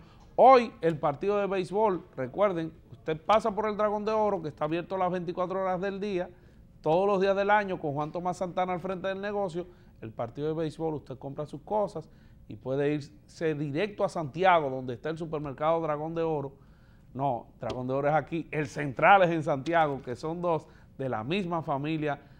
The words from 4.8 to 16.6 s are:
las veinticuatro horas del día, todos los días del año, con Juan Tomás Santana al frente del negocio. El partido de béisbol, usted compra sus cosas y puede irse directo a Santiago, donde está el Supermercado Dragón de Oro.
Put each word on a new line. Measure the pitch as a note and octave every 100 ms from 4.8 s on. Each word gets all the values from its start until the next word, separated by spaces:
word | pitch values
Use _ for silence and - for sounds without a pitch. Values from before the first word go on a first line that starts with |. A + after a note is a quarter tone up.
| E3+ F#3+
las | F3+
veinticuatro | F3+ E3+ F3 F#3 F#3+
horas | F#3+ F#3
del | G3 G3
día, | G#3 F#3 F3+ - - - - -
todos | D3+ E3 G3+
los | G3
días | G3 G3
del | G3+
año, | G#3 G3+ E3+
con | D#3
Juan | C#3 D3+
Tomás | F3 F3+ E3+
Santana | F#3 D#3+ F#3
al | F3+
frente | F#3 F#3 F#3+
del | F#3+
negocio. | G3+ G#3 G3 E3 F3 - - -
El | A2+
partido | G#2+ A#2+ A#2+ D3
de |
béisbol, | D#3+ D#3+ D3+ D#3+
usted | D3+ - B2
compra | C#3 C#3 D3+
sus | D3+
cosas | - G#3+ G3+ D#3+ D#3 - - - -
y | A2
puede | B2 C3+ C#3+
irse | D3+ C#3+ - - - E3 D3
directo | D3+ C#3 G#3 G#3 G3
a |
Santiago, | F#3 D3+ D3+ G3 E3+ C#3+
donde | C3 B2+
está | A#2+ D#3
el | D#3+
Supermercado | E3+ D#3 D3 B2+ D3+ E3
Dragón | E3 D3 D#3 E3
de |
Oro. | E3 D#3 C#3 -